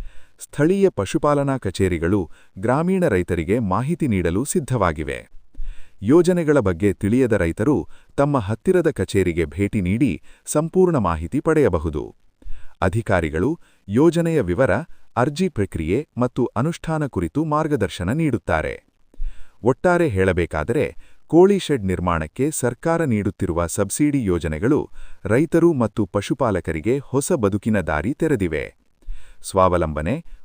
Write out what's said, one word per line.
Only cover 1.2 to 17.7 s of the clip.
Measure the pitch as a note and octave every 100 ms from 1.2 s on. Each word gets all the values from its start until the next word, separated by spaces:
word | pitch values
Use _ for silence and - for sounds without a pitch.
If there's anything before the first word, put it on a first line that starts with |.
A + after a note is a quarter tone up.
| D3+ D3 C#3 C3
ಕಚೇರಿಗಳು | G2 - F#2+ E2+ E2 G2+ E2 - - F#2+
ಗ್ರಾಮೀಣ | A2 C#3 F3 F#3+ E3
ರೈತರಿಗೆ | F#2+ F2 E2+ D#2+ A#2+
ಮಾಹಿತಿ | G#2 F#2+ C3+ F3 D3
ನೀಡಲು | G2 E2+ F#2
ಸಿದ್ಧವಾಗಿವೆ. | C#3+ F#3 C3 B2 F2+ E2 C#2+ B1 - - - - - - - -
ಯೋಜನೆಗಳ | - E3 E3+ F3+ D3+ D3
ಬಗ್ಗೆ | A2+ E2 G2+
ತಿಳಿಯದ | F2+ G2+ B2 B2
ರೈತರು | G#2 E2+ E2 B2 A2+ D2 - - -
ತಮ್ಮ | D3 C#3+
ಹತ್ತಿರದ | G2 A2+ - F3+ D#3+
ಕಚೇರಿಗೆ | - F#2+ G2+ F2+ E2
ಭೇಟಿ | D2+ E2+ G2+ A2
ನೀಡಿ | F2+ A2+ C3+ D2+ - - -
ಸಂಪೂರ್ಣ | D3+ D#3+ F#3 F3+ D3
ಮಾಹಿತಿ | F#2 D#2+ E2 D3
ಪಡೆಯಬಹುದು. | E3 D#3 A#2 E2+ D#2+ D2 G#1+ - _ _ - - - -
ಅಧಿಕಾರಿಗಳು | F2+ A2+ - F#2 E2 D2+ A#2+ E3+ - _ -
ಯೋಜನೆಯ | G#2+ E3+ E3 E3+ D#3+
ವಿವರ, | F2+ F2 C3+ F#2 F3+ - - A2+
ಅರ್ಜಿ | C#3+ C#3+ F#3+
ಪ್ರಕ್ರಿಯೆ | - G2 - D#2 A2 D#3 -
ಮತ್ತು | B2 - A#2+ -
ಅನುಷ್ಠಾನ | D3+ - - D#3 C#3+
ಕುರಿತು | - E2 C#3+
ಮಾರ್ಗದರ್ಶನ | D#3+ D3 D#3+